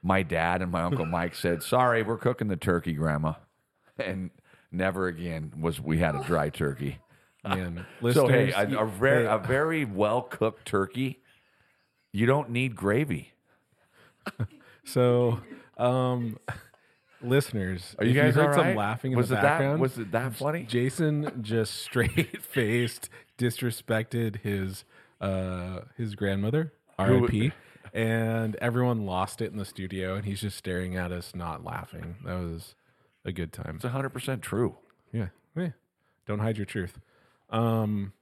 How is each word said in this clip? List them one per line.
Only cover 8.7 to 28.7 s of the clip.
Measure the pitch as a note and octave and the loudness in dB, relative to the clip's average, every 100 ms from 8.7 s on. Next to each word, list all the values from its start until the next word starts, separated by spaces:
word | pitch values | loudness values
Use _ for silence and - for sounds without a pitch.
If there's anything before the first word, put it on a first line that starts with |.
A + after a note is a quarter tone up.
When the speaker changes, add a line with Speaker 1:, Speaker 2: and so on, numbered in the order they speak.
Speaker 2:
you, | - A2 | 0 -2
Speaker 1:
ver-, | F#2+ C3 D3 | 2 4 4
Speaker 2:
hey. | A2+ | 4
Speaker 1:
a | A2 | 0
very | G2+ C3 D#3 D#3+ | 2 0 2 0
well-cooked | C3+ F#2+ G#2 A#2 B2 - A2 - | -2 2 2 2 -2 -2 -2 -2
turkey, | - G#2 G2 A#2+ C3 - _ _ _ _ _ _ _ _ _ | -2 0 0 -2 -4 -6 _ _ _ _ _ _ _ _ _
you | G2+ | 2
don't | A#2+ C#3 B2+ | 4 4 2
need | A#2+ C3 | -2 -2
gravy. | A2 G2 A2 D3 E2 - _ _ _ _ _ _ _ - _ | 0 2 2 2 -4 -8 _ _ _ _ _ _ _ -20 _
Speaker 2:
<laughs> | - - A2 - - - | -14 -8 -8 -8 -20 -20
So, | - - B2 B2 B2 A2+ - - - - | -4 2 4 6 4 0 -6 -20 -20 -2
um, | B2 B2+ B2+ B2 A#2+ G#2+ - - - _ _ _ _ _ | 0 2 0 -2 -4 -6 -10 -12 -14 _ _ _ _ _
listeners, | B2 C3+ C#3+ A#2 F#2 F#2 - - | 2 2 2 -2 -2 -4 -8 0
Speaker 1:
Are | A2 | 4
you | |
Speaker 2:
if | C3 | 6
Speaker 1:
guys | D3+ B2 | 6 6
Speaker 2:
you | |
heard | D3 | 6
Speaker 1:
all | |
Speaker 2:
some | C#3+ - | 6 4
Speaker 1:
right? | G#2+ | 2
Speaker 2:
laughing | G2+ A#2 C3+ | 0 -2 0
in | B2 | 2
Speaker 1:
Was | A#2+ | 2
Speaker 2:
the | B2+ | 4
Speaker 1:
it | |
Speaker 2:
background, | C#3+ D#3+ C#3 D3+ | 4 4 2 2
Speaker 1:
that, | |
was | C3+ B2+ | 0 0
it | G#2 | -2
that | A2+ A#2+ | -2 -2
funny? | A2 C#3 E3 | -4 -4 -4
Speaker 2:
Jason | A2+ A#2+ B2+ B2+ D#3 D3+ D3 B2+ | -2 0 0 2 0 2 -2 -6
just | G#2+ A2+ A2 | -2 0 0
<laughs> | - | -4
straight-faced | - B2 A2 - C3+ - - - A2 A#2 A#2+ - - - - - | -4 2 2 2 -2 -4 -4 0 2 2 0 -4 -14 -16 -20 -2
disrespected | B2 A#2 B2 A2 - A2 A2 A#2+ A2+ G#2+ | -2 0 -4 -6 -2 -2 0 -2 -2 -2
his, | G#2 G2+ F#2+ F#2+ - - - _ | -4 -2 -4 -8 -16 -20 -20 _
uh, | F#2+ F#2+ F#2 F2+ F2+ F#2 - - | -4 -2 -2 -4 -6 -10 -12 -8
his | A2+ | -8
grandmother, | G2+ G2+ G2 G#2 D3 D#3+ _ _ - | -2 -2 0 0 0 -2 _ _ 0
Speaker 1:
Who | F#2+ B2+ | 4 6
Speaker 2:
R | |
I | A#2+ | 6
P, | G#2+ B2 - - - - | 4 2 0 -18 -20 -8
and | - A2+ A2+ A2+ A2+ A2+ G#2 | -2 0 2 2 0 -2 -2
everyone | A#2+ | 0